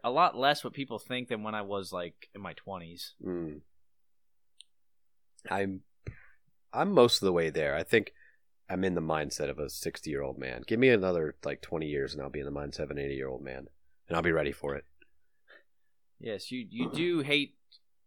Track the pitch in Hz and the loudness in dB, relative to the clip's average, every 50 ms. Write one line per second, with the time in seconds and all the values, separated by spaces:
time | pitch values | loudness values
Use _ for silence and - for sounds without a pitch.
0 | - 123 127 151 175 165 - 120 131 143 147 147 - 123 - 135 139 131 117 104 | 0 2 4 6 6 6 4 4 4 4 4 4 0 -6 -6 -6 -6 -6 -6 -8
1 | - - 127 123 127 117 123 107 107 107 107 107 104 98 101 98 95 87 92 90 | -6 -6 -6 -6 -4 -4 -4 -4 -4 -4 -4 -4 -4 -4 -4 -4 -4 -4 -4 -4
2 | 87 87 - - - - - 101 98 90 80 - - - 98 92 85 82 85 87 | -6 -6 -8 -14 -20 -20 -14 -12 -10 -10 -10 -12 -10 -10 -10 -10 -10 -12 -12 -12
3 | - - - - - 92 90 87 82 80 73 76 - - - - - _ _ _ | -14 -14 -14 -10 -6 -4 -4 -2 -4 -6 -8 -10 -14 -20 -20 -20 -20 _ _ _
4 | _ _ _ _ _ _ _ _ _ _ _ - - _ _ _ _ _ _ _ | _ _ _ _ _ _ _ _ _ _ _ -20 -20 _ _ _ _ _ _ _
5 | _ _ _ _ _ _ _ - - - 92 98 101 98 95 95 - _ _ _ | _ _ _ _ _ _ _ -14 -8 -4 0 0 0 0 -2 -6 -10 _ _ _
6 | - - - - - - - - _ _ _ _ _ _ - - 156 196 202 156 | -16 -14 -14 -14 -16 -20 -20 -20 _ _ _ _ _ _ -2 -2 0 4 6 8
7 | 123 117 - - - 95 90 87 85 80 76 80 76 71 69 76 98 - - 113 | 8 8 6 4 4 4 4 4 2 2 0 0 0 0 0 -2 0 4 4 4
8 | 104 - - - - - - _ _ _ _ _ _ - 92 92 95 95 90 85 | 4 2 -4 -18 -20 -20 -20 _ _ _ _ _ _ -6 -2 0 2 2 2 2
9 | 82 78 78 78 76 71 - - 76 71 69 - 73 69 - - - - - - | 0 0 0 0 0 -2 -4 -4 -4 -4 -2 -4 -6 -6 -6 -6 -6 -6 -6 -6
10 | - 80 73 69 69 67 65 - 65 64 62 60 - - 117 113 127 131 120 104 | -6 -6 -4 -4 -4 -4 -6 -6 -8 -8 -8 -8 -4 0 2 6 8 8 8 8
11 | 92 92 90 85 80 76 - - - - 71 - - - - 80 78 76 73 71 | 6 4 4 4 2 0 -2 -4 -6 -6 -6 -6 -6 -4 -4 -2 -2 0 0 -2
12 | 67 65 - 73 67 67 64 76 69 71 71 71 71 73 73 - 78 69 76 71 | -2 -2 -4 -6 -8 -6 -6 -6 -6 -4 -4 -6 -6 -6 -6 -6 -6 -4 -4 -4
13 | 69 69 69 67 65 65 65 64 69 65 65 67 67 - - - - - - _ | -4 -4 -4 -4 -4 -6 -6 -6 -8 -8 -10 -10 -12 -14 -18 -20 -20 -20 -20 _
14 | _ - 85 82 85 90 80 80 73 71 71 - - 71 69 71 - - - - | _ -2 0 2 4 4 4 2 2 0 -2 -4 -6 -6 -6 -6 -8 -12 -20 -20
15 | - - - - - _ _ _ _ - - - - _ _ _ _ _ _ _ | -20 -20 -20 -20 -20 _ _ _ _ -20 -20 -20 -20 _ _ _ _ _ _ _
16 | _ _ _ - - 113 107 95 - - 123 127 120 - - 117 123 117 - 147 | _ _ _ -12 -8 -6 -6 -6 -6 -8 -8 -8 -8 -6 -4 -4 -4 -2 0 0
17 | 165 175 175 165 139 143 147 147 143 - - _ _ _ - - _ _ _ _ | 0 2 2 0 2 2 2 2 2 0 -6 _ _ _ -20 -20 _ _ _ _
18 | _ | _